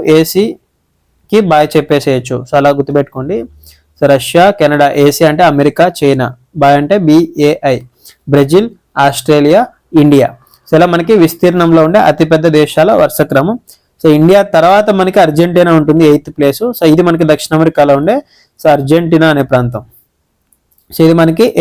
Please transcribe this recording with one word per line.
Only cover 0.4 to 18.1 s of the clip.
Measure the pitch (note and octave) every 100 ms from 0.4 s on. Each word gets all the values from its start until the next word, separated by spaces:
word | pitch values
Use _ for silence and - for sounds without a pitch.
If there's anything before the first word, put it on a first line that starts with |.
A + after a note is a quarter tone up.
| A3+ - _ _ _ _ _ _ - G#3 F#3
బాయ్ | D3+ D3+ D#3
చెప్పేసేయచ్చు. | C#3+ C#3+ C#3+ B2+ B2 B2 B2+
So | C#3+
అలా | C#3+ C#3
గుర్తుపెట్టుకోండి. | C#3 C#3+ C#3 C3 C#3 A3 - _ - _ _ -
So | C#3+
రష్యా, | C#3 - E3 F#3+ G3
కెనడా, | D3+ D3 C#3+ C#3+
ఏసీ | C#3+ - D#3+
అంటే | D3+ F3
అమెరికా, | C#3+ C#3+ D3 F3+ -
చైనా, | C#3 C3+ B2+ - _ D3+
బాయ్ | C#3 C#3+
అంటే | D3 G3+ D#3+
బీఏఐ, | D#3 E3 - D3 D3+ C#3+ B2 - _ - _ -
బ్రెజిల్, | C#3+ C#3 F3 A3+ - _ C#3 C#3
ఆస్ట్రేలియా, | - - D3 D3 F#3+ B3 _ _ D#3+
ఇండియా. | D3 C#3+ B2 - _ _ -
So | D#3+
ఇలా | F3+
మనకి | E3+ E3+ G#3+
విస్తీర్ణంలో | E3 - F3+ F3 E3+ D#3+ D#3+
ఉండే | G#3 D#3+
అతిపెద్ద | D3+ D#3+ D#3+ E3+ D3+
దేశాల | D3 - F3 G#3+
వరుస | D3 - D3
క్రమం. | C#3 E3 A#3+ _ - _ _
So | E3 D3+
ఇండియా | E3 G3+ G3 E3
తర్వాత | E3+ G3+ G#3+ G3
మనకి | F#3 G3+
అర్జెంటీనా | E3 D3 F3 F3 F3 D#3+
ఉంటుంది | D3+ D#3 D#3
ఎయిత్ | D3 - D3+
ప్లేస్. | C#3+ - A#3+ A#3
So | E3
ఇది | D#3+ F3
మనకి | E3 D#3
దక్షిణ | D3+ - D#3+
అమెరికాలో | D#3+ D#3+ C#3+ C#3
ఉండే, | E3